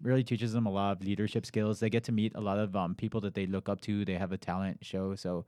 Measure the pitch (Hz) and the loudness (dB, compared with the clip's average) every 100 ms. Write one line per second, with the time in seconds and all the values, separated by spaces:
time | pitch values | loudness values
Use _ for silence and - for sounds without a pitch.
0 | 120 131 123 120 117 117 110 98 101 95 | 2 2 2 0 0 2 2 2 2 0
1 | 98 101 107 117 - 110 107 107 110 113 | 0 0 0 0 -2 0 2 2 2 2
2 | 113 110 110 - 104 98 107 95 87 92 | 2 2 2 0 0 0 2 0 0 0
3 | 110 113 101 92 95 95 95 98 - 104 | -2 -2 -2 -2 -2 -2 0 -2 0 -2
4 | 98 90 92 95 - 92 98 82 - 95 | 0 0 -2 -4 -2 -2 -2 -4 -6 -4
5 | 95 95 90 87 | -2 -2 -4 -4